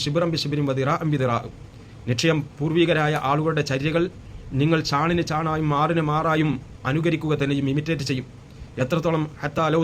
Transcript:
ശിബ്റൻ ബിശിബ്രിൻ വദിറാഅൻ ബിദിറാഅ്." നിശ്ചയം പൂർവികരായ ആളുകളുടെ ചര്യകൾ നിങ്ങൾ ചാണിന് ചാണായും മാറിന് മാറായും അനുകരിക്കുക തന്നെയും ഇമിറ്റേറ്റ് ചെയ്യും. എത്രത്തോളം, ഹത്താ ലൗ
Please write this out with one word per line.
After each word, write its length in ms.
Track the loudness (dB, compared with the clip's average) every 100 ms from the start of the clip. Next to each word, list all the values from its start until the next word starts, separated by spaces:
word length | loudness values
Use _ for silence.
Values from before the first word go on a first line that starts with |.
ശിബ്റൻ 260 | 0 0 0
ബിശിബ്രിൻ 300 | 0 -2 -2 0
വദിറാഅൻ 380 | 0 0 0 0
ബിദിറാഅ്." 340 | 0 2 0 -4 -12 -18 -20 -20 -10 -4
നിശ്ചയം 300 | 0 2 0 -2 -4
പൂർവികരായ 560 | 0 2 4 4 2 2 2
ആളുകളുടെ 320 | 2 2 0 0
ചര്യകൾ 340 | 0 2 2 0 -4 -16 -16 -6 0
നിങ്ങൾ 180 | 4 2 2
ചാണിന് 320 | 0 2 2 0
ചാണായും 380 | -2 -2 0 2
മാറിന് 280 | 2 2 2 2
മാറായും 400 | 2 2 2 2 0 -6 -8 -2
അനുകരിക്കുക 440 | 0 2 0 0 0
തന്നെയും 240 | 0 0 2
ഇമിറ്റേറ്റ് 320 | 0 0 -2 -2
ചെയ്യും. 160 | -2 -4 -12 -20 -18 -10 -4
എത്രത്തോളം, 400 | 0 0 2 0 -2 -4
ഹത്താ 220 | -6 -2 2
ലൗ 140 | 2